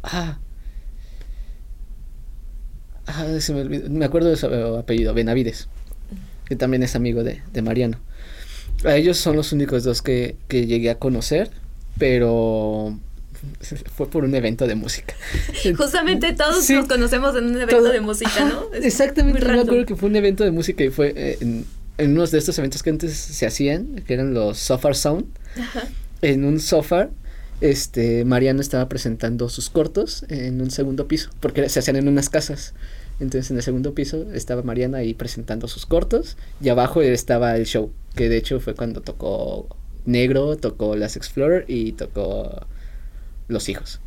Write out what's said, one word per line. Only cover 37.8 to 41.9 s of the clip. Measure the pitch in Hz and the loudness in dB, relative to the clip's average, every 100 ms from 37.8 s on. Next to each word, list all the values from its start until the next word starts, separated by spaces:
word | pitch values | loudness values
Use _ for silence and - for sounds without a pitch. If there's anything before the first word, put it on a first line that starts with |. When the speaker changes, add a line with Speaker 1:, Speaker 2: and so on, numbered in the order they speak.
| 107 - - - | -2 -6 -12 -2
Speaker 1:
que | 117 | 2
de | 113 | 2
hecho | - 131 | 2 -2
fue | 127 117 | -2 -4
cuando | 117 113 | -4 -6
tocó | - - - 98 - 95 - - - - - | -8 -6 -4 -2 -4 -6 -8 -12 -14 -10 0
Negro, | 120 127 131 143 151 | 2 4 4 2 0
tocó | 117 - 107 107 | -2 -2 -2 0
Las | 107 - | -2 -4
Explorer | - - 143 180 180 | -8 0 4 2 2
y | 123 110 | -2 -2